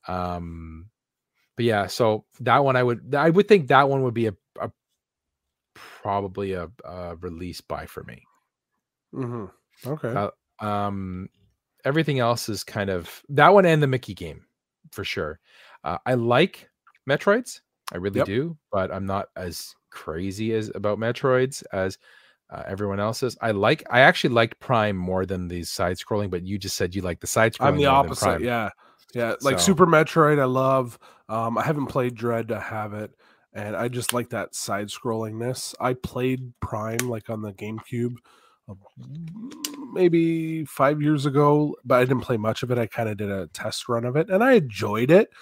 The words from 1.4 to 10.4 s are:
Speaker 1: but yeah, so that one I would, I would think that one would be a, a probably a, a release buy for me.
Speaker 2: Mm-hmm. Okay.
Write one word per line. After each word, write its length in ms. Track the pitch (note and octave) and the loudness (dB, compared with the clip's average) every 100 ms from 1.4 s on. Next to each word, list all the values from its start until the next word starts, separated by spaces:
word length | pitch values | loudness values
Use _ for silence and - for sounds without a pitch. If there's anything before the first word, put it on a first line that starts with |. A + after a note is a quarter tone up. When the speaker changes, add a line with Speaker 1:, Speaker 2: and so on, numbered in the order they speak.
| _ - | _ -2
Speaker 1:
but 80 | |
yeah, 220 | A#2 G#2+ F#2+ | 2 2 0
so 400 | - A#2 G#2+ _ _ | 2 2 2 _ _
that 240 | B2 B2 | 4 4
one 120 | C#3 B2+ | 6 4
I 60 | |
would, 320 | B2 A#2+ - | 2 0 -2
I 160 | C#3 D#3+ | 2 4
would 180 | E3+ G3+ | 4 6
think 200 | G3+ C3 | 6 8
that 200 | C3+ C#3 | 6 6
one 140 | C3+ | 2
would 120 | C3 | 0
be 120 | A2+ A2 | 0 -2
a, 80 | G2 _ - | -2 _ -10
a 100 | A2 _ _ _ _ _ _ _ _ _ _ | -10 _ _ _ _ _ _ _ _ _ _
probably 760 | - - - G#2 G2+ G2 F#2 G2 | -20 -20 -10 -4 -2 -2 -6 -4
a, 180 | F#2 E2 - | -4 -8 -12
a 320 | - F2+ F2 E2+ | -16 -12 -12 -10
release 440 | F2+ E2 F2+ E2 | -12 -10 -10 -12
buy 260 | _ D2+ - | _ -10 -10
for 160 | - | -14
me. 180 | - - _ _ _ _ _ _ _ _ _ | -16 -20 _ _ _ _ _ _ _ _ _
Speaker 2:
Mm-hmm. 760 | C3 B2 A#2+ F#2+ _ _ _ B2 | -10 -8 -8 -12 _ _ _ -10
Okay. 180 | D#3 A#2+ A2 G#2 - | -6 -4 -2 -4 -6